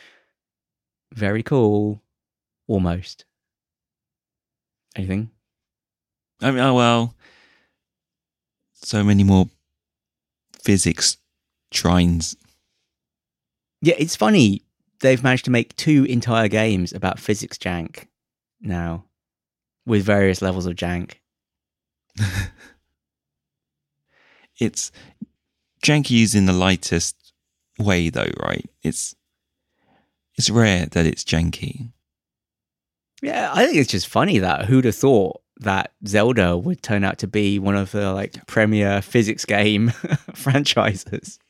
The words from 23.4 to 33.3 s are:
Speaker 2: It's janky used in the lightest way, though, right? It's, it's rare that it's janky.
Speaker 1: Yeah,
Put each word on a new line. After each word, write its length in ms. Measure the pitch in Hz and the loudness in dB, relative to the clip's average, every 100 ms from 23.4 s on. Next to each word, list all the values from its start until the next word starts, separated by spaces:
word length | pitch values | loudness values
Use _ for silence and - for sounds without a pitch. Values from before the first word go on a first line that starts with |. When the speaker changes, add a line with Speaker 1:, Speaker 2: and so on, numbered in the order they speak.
| _ _ _ _ _ _ _ _ _ _ _ - | _ _ _ _ _ _ _ _ _ _ _ -6
Speaker 2:
It's 340 | 117 - - - - - - _ _ _ _ - | -4 -4 -12 -14 -20 -20 -20 _ _ _ _ -2
janky 280 | - 151 135 | 2 2 2
used 240 | 117 107 | 2 4
in 100 | 104 | 4
the 80 | 95 | 4
lightest 800 | 90 92 90 - 85 - - _ _ _ _ _ - | 4 2 0 0 -2 -4 -10 _ _ _ _ _ -4
way, 320 | 104 90 82 | 0 2 0
though, 220 | 62 50 50 | -2 -4 -4
right? 300 | 50 50 - _ | -6 -6 -8 _
It's, 320 | - - - - _ _ _ _ _ _ _ _ _ _ _ | -8 -6 -10 -14 _ _ _ _ _ _ _ _ _ _ _
it's 140 | - - | -4 0
rare 360 | 113 110 90 78 | 4 4 2 0
that 180 | 87 | 0
it's 180 | 80 - | 0 -2
janky. 680 | - 82 82 - - - 117 _ _ _ _ _ _ _ _ _ _ _ _ - | -4 -2 -2 -4 -10 -12 -16 _ _ _ _ _ _ _ _ _ _ _ _ -12
Speaker 1:
Yeah, 300 | 277 | -8